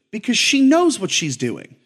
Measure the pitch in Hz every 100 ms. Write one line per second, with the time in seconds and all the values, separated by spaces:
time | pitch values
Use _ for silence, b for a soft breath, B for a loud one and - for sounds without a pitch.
0 | _ 214 247 226 - 269 262 320 349 247
1 | 190 - 156 120 123 82 - -